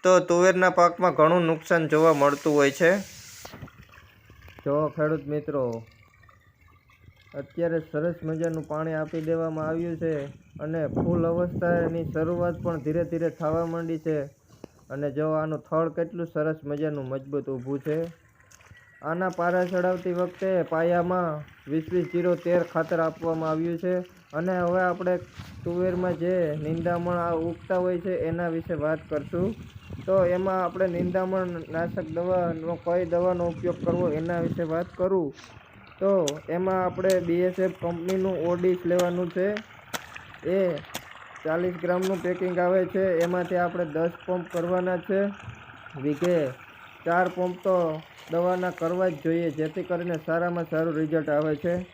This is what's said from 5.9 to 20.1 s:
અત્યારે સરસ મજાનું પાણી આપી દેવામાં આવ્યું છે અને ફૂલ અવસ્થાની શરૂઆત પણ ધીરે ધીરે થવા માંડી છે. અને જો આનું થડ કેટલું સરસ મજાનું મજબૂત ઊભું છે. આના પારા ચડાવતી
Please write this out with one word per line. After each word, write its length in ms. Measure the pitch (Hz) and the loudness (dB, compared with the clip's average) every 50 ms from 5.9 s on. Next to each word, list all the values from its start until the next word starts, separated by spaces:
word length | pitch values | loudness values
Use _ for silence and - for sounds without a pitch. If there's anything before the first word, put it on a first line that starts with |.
| - - - _ _ _ - - _ _ _ - _ _ _ - - - _ _ - _ - - _ _ - - - | -20 -20 -20 _ _ _ -20 -20 _ _ _ -20 _ _ _ -20 -20 -20 _ _ -20 _ -20 -20 _ _ -20 -14 -12
અત્યારે 460 | 143 139 - - 170 170 165 165 165 | -12 -12 -10 -4 -2 0 0 0 -2
સરસ 380 | 156 - - 147 156 175 165 170 | -4 -2 -4 -2 -2 -2 -2 -4
મજાનું 460 | - 156 160 156 170 165 160 160 147 - | -6 -6 -4 -2 -2 -2 -2 -4 -6 -4
પાણી 300 | 151 151 160 165 160 156 | -4 -4 -2 -2 -2 -2
આપી 240 | 156 156 165 165 | -4 -4 -4 -6
દેવામાં 460 | 156 156 165 165 165 160 160 156 156 156 | -2 -2 0 0 0 -2 -2 -2 -2 -2
આવ્યું 280 | 160 165 170 170 165 | -2 -2 -2 -4 -4
છે 160 | 160 170 165 156 147 139 143 131 - - - - - | -2 -2 -2 -2 -2 -4 -8 -12 -16 -20 -20 -14 -10
અને 200 | 147 151 160 165 156 139 | -8 -4 -2 -2 -2 -2
ફૂલ 340 | - - - 175 170 170 165 | 0 0 2 2 2 2 2
અવસ્થાની 800 | 165 170 175 180 175 - - 175 170 175 170 170 170 165 170 165 156 | 2 2 2 0 0 -2 0 2 2 2 2 2 0 0 -2 -4 -2
શરૂઆત 460 | - 156 160 160 175 175 175 175 170 - | -2 0 0 0 0 0 0 -2 -2 -2
પણ 200 | - 175 170 156 127 | -4 -4 -4 -2 -2
ધીરે 180 | 147 156 170 170 | 0 0 0 0
ધીરે 260 | 170 170 165 170 165 | 0 -2 -2 -2 -2
થવા 360 | - - 170 156 160 165 170 | -2 -2 -2 0 0 0 0
માંડી 340 | 165 165 165 170 165 165 156 156 | 0 -2 -4 -2 -4 -4 -2 -2
છે. 120 | 165 156 151 139 147 - _ _ _ - - - - _ - - _ | -2 -2 0 -2 -6 -10 _ _ _ -20 -20 -20 -20 _ -20 -16 _
અને 180 | 131 139 147 143 | -8 -4 -4 -4
જો 160 | 131 147 151 156 | -2 0 0 0
આનું 320 | 156 156 156 156 156 143 - - | 0 0 0 -2 -4 -6 -6 -2
થડ 260 | 165 160 165 165 156 | 0 0 0 0 0
કેટલું 380 | - 170 165 - 175 170 165 - | -2 -4 -4 -4 -8 -8 -4 -2
સરસ 240 | 151 151 160 156 156 - | -2 0 0 -2 -4 -6
મજાનું 460 | 143 147 147 156 156 147 143 135 127 | -6 -4 -2 -2 -2 -2 -4 -6 -6
મજબૂત 360 | 131 135 135 139 139 143 123 143 | -6 -8 -6 -4 -4 -4 -4 -4
ઊભું 320 | 135 127 120 135 139 139 | -6 -6 -4 -6 -6 -4
છે. 180 | 135 156 151 160 165 170 165 _ _ _ _ _ - _ - - - - - - - - - - | -2 -2 -2 -2 -4 -6 -10 _ _ _ _ _ -20 _ -20 -20 -20 -20 -20 -20 -20 -20 -20 -12
આના 280 | - 147 165 175 185 185 | -6 -6 -4 -2 -2 -2
પારા 360 | 175 - 170 175 175 185 180 | -2 0 0 2 2 2 0
ચડાવતી 520 | 175 190 180 175 185 185 175 180 185 | 2 0 0 2 2 0 0 -2 -4